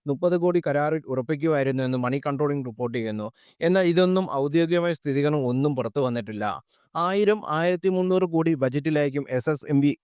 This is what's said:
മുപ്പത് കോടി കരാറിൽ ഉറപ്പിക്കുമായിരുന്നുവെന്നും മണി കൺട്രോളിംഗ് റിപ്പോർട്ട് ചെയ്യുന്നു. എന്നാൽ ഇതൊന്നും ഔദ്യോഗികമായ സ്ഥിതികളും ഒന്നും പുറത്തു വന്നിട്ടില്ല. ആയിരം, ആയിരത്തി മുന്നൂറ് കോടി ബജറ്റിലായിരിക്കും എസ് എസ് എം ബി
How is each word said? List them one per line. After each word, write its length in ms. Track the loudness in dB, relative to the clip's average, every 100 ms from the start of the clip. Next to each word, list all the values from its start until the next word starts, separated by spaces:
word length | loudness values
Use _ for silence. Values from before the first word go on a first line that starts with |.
| -6
മുപ്പത് 280 | 0 2 2
കോടി 220 | 2 2
കരാറിൽ 420 | 0 0 0 -2 -4
ഉറപ്പിക്കുമായിരുന്നുവെന്നും 920 | -4 -4 -2 0 2 0 0 0 -2
മണി 180 | -2 -2
കൺട്രോളിംഗ് 460 | -2 -2 -2 -2 -6
റിപ്പോർട്ട് 300 | -6 -6 -4
ചെയ്യുന്നു. 300 | -4 -4 -8 -12 _ -4
എന്നാൽ 240 | 0 2 2
ഇതൊന്നും 420 | 4 4 2 0
ഔദ്യോഗികമായ 600 | -2 0 2 2 2 0
സ്ഥിതികളും 480 | -2 -2 0 2 0 0
ഒന്നും 260 | 0 0 0
പുറത്തു 260 | -2 -2
വന്നിട്ടില്ല. 440 | -2 -2 -6 -4 -4 -4 -10 _ _ -4
ആയിരം, 440 | 0 2 2 2 -2
ആയിരത്തി 400 | -2 0 0 0
മുന്നൂറ് 380 | 0 2 2 2
കോടി 260 | 2 2
ബജറ്റിലായിരിക്കും 720 | 2 0 0 0 0 0 -2 -2
എസ് 200 | -2 -2
എസ് 180 | -4 0
എം 100 | 4
ബി 120 | 4 0